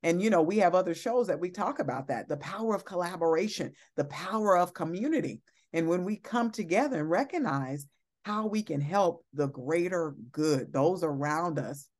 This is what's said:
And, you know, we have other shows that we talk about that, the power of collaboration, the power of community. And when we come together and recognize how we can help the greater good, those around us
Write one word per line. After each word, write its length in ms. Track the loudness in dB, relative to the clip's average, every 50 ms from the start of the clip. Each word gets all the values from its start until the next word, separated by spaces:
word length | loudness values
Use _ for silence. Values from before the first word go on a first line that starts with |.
| 2
And, 200 | 2 2 4 4
you 80 | 4
know, 100 | 6 6 4
we 160 | 4 4 4
have 160 | 4 6 6
other 200 | 4 2 2 -2
shows 320 | -2 -2 0 2 2 2
that 140 | 2 0 -2
we 100 | -2 -6
talk 280 | -4 -2 -2 -2 -2 -2
about 300 | -2 -2 -2 -4 -4 -4
that, 200 | -4 -4 -2 -6
the 80 | -6 -6
power 360 | -6 -10 -8 -4 -2 0 0
of 100 | -2 -2
collaboration, 840 | -4 -4 -4 -4 -4 -2 0 2 2 4 2 2 -2 -4 -6 -8 -8 -8 _ -20 _ _
the 80 | -4 -4
power 520 | -4 -4 -10 -8 -4 -2 0 4 6 6
of 160 | 6 6 2 0
community. 680 | -6 -6 -6 -4 -4 -2 0 0 0 0 -2 -6 -10 _ _ _ _ _ _ -2
And 160 | 0 2 2
when 160 | 0 0 0
we 120 | -4 -6
come 340 | -6 _ -4 -2 0 0 0 -2
together 480 | -4 -4 0 2 2 2 2 0 -2
and 100 | 0 0
recognize 760 | 2 0 0 0 -2 -2 -2 0 -2 -2 -2 -4 -6 -8 -10 -14 _ _ _ _ _ _ _
how 240 | -6 -4 -4 -2
we 160 | -2 -2 -2 -2
can 180 | -2 -2 -4
help 440 | -2 0 2 4 4 4 2 -2 _ _ -4
the 140 | -2 -2 -2
greater 680 | -2 -6 -4 -2 0 0 0 0 0 -2 -2 -2 -6 -10 -16 -12
good, 420 | -4 0 2 2 2 2 0 -2 0
those 300 | 2 2 2 2 2 -2
around 560 | -2 -2 -2 -2 0 0 0 0 -2 -2 -4
us 280 | -4 -6 -8 -12 -14 _ _